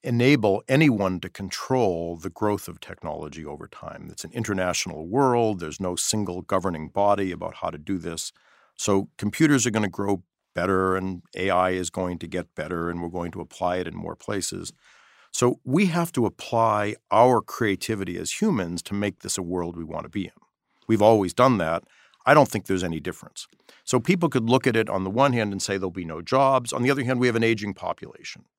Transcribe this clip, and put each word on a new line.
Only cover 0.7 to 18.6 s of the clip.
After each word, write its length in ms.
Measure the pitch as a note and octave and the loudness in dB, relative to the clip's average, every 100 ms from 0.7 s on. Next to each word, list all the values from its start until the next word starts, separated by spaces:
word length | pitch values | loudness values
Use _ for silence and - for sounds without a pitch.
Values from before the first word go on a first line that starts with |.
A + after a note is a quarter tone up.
| C3+ D#3 A2 F#2+ F#2 | 4 4 4 0 -2
to 100 | F#2 | -8
control 880 | - F#2+ - - C3 G#2+ E2+ E2+ E2+ | -12 -10 -10 -2 2 2 0 -4 -8
the 140 | F2+ | -10
growth 380 | - G#2+ G2+ - | -2 -2 0 -6
of 100 | C#2+ | -16
technology 680 | - - D#2+ D2+ D2+ E2 | -18 -12 -10 -10 -10 -12
over 220 | D2+ D2+ - | -12 -12 -14
time. 420 | - D#2+ D2+ D2+ | -16 -16 -14 -16
It's 120 | - | -16
an 60 | F2+ | -10
international 760 | B2 A2 G2 F2+ F2 F#2 D#2 E2 | -8 -2 0 0 -2 -4 -8 -4
world. 500 | A#2 C3+ A#2+ A2 G2 | 2 4 4 2 -2
There's 220 | D#2+ D#2 | -8 -6
no 160 | F#2 F2 | -6 -4
single 460 | - G#2+ G2 F2+ | -4 -2 -4 -8
governing 480 | F2 G2 F#2 D#2 D#2 | -2 -2 0 -4 -6
body 420 | - G2+ G2+ G2 | 0 2 2 0
about 240 | E2+ F2 - | -4 -10 -8
how 140 | F2 | -10
to 80 | D#2+ | -8
do 200 | D2+ F#2+ | -6 -6
this. 340 | E2+ E2 - _ _ _ _ - | -6 -8 -12 _ _ _ _ -6
So 320 | - G2 - - | 0 2 0 -6
computers 480 | G#2 - D#3 C#3 A#2+ | -6 2 4 4 2
are 60 | |
gonna 160 | A2 G#2 | 0 -2
grow 340 | F2 G2+ G2 _ _ _ | -2 -2 -2 _ _ _
better 400 | - F2+ F#2+ F#2+ | -4 0 2 2
and 280 | F#2 F#2+ F2+ _ | 0 -2 -8 _
A 160 | - F#2+ | -6 0
I 200 | F#2 F#2 | 2 2
is 200 | F#2 E2+ | 0 -4
going 300 | - F#2 F2 | -6 -6 -6
to 80 | E2+ | -6
get 260 | F2 E2+ | -8 -8
better 340 | - D#2 E2+ E2+ | -10 -8 -6 -4
and 140 | E2+ | -6
we're 60 | E2+ | -8
going 240 | F2+ F2 | -6 -8
to 80 | E2+ | -10
apply 380 | E2 - F2+ F2+ | -14 -6 -2 -2
it 100 | F2 | -4
in 80 | F2 | -8
more 180 | E2+ | -10
places. 580 | E2+ - G#2 - F#2 F2+ _ _ _ _ _ _ | -10 -6 -6 -6 -8 -12 _ _ _ _ _ _
So 280 | - B2 - | 0 0 0
we 220 | - D3 G3 | -2 2 2
have 260 | E3+ E3+ | 2 -2
to 120 | - | 0
apply 720 | G#2+ - - A#2 A2+ G#2 G#2 G#2+ _ | -2 -2 -4 2 2 2 -2 -6 _
our 300 | G#2 B2 A#2+ | 6 8 6
creativity 760 | - - A2 F#2+ - G#2+ F#2 F2 | 0 -2 0 0 -2 -4 -4 -6
as 240 | E2+ - | -6 -2
humans 420 | A3 C3+ | 0 0